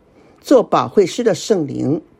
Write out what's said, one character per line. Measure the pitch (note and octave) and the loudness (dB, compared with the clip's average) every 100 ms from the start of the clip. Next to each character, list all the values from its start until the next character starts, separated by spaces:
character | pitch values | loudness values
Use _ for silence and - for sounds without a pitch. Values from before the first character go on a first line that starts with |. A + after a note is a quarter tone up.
| _ _ _ _ | _ _ _ _
做 | - C4 | 2 2
保 | - D#3+ B2 | 4 -2 0
惠 | - F#3 | 0 0
师 | - | 0
的 | A#3 E3 | -2 -2
圣 | - G3+ C#3+ | -2 -2 -4
灵 | B2 B2+ D#3+ - | -4 -4 -4 -6